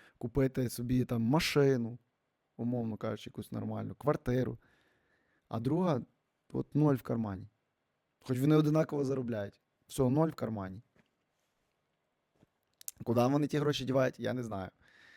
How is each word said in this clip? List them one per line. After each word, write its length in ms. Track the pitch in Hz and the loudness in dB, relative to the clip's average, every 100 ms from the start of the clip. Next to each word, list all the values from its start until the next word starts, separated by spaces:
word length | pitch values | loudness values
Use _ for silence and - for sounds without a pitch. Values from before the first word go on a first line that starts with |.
| - - | -20 -12
купити 520 | 117 139 135 131 123 | -4 0 0 0 -4
собі, 340 | - 123 127 | -4 0 0
там, 180 | 123 120 | 2 0
машину, 760 | 113 151 - 147 139 131 113 120 _ _ _ _ _ - | 2 2 4 4 6 4 0 -8 _ _ _ _ _ -6
умовно 400 | 117 123 113 107 | -2 -2 -2 -4
кажучи, 340 | 113 107 - | -6 -6 -10
якусь 220 | - 107 | -12 -10
нормальну, 420 | 113 107 107 107 | -8 -6 -6 -6
квартиру, 640 | 98 - 156 - 123 120 117 _ _ _ _ _ _ _ _ - | -4 -2 0 0 0 0 -4 _ _ _ _ _ _ _ _ -10
а 120 | 117 | -4
друга, 420 | 123 160 185 131 - _ _ _ _ | 0 0 2 0 -4 _ _ _ _
от, 220 | 131 131 | -8 -2
нуль 200 | 143 151 | 2 4
в 80 | 131 | 4
кармані. 460 | - 117 110 92 104 _ _ _ _ _ _ _ | 0 -4 -4 -6 -12 _ _ _ _ _ _ _
Хоч 180 | - 127 | -6 0
вони 180 | 139 156 | 4 6
одинаково 480 | 151 156 160 147 | 4 2 0 -2
заробляють. 560 | 135 135 120 110 101 - _ _ - | -2 -2 -4 -4 -6 -12 _ _ -8
Все, 160 | - | 0
нуль 260 | 127 139 160 | 2 2 2
в 60 | |
кармані. 480 | - 117 107 95 95 - _ _ _ _ _ _ _ _ _ _ _ _ _ _ _ _ _ _ _ - - | 0 -6 -6 -8 -10 -18 _ _ _ _ _ _ _ _ _ _ _ _ _ _ _ _ _ _ _ -20 -10
Куди 220 | - 117 123 | -2 2 2
вони 200 | 143 143 | 2 0
ті 120 | 147 | 0
гроші 260 | 143 131 | 0 0
дівають, 360 | 127 135 131 123 | 0 2 0 0
я 120 | 117 | -4
не 100 | 123 | -4
знаю. 280 | 117 101 92 - _ _ - | -6 -6 -8 -12 _ _ -20